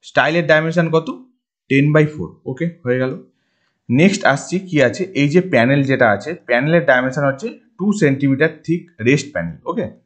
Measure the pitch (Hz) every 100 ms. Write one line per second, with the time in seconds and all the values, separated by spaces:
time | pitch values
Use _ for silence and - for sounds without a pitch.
0 | - - 131 165 156 156 160 165 165 160
1 | 160 - - _ _ _ _ 135 147 151
2 | 151 - 82 - - 131 170 170 123 127
3 | 131 180 - _ _ _ _ _ - 123
4 | 185 196 - 139 - 180 190 151 127 -
5 | - 135 143 170 180 131 120 143 135 131
6 | 120 98 147 170 - 120 147 170 147 127
7 | 131 143 143 131 226 - _ _ 196 202
8 | 147 135 139 131 160 160 - 175 - _
9 | 113 143 - 87 85 73 - 226 107 -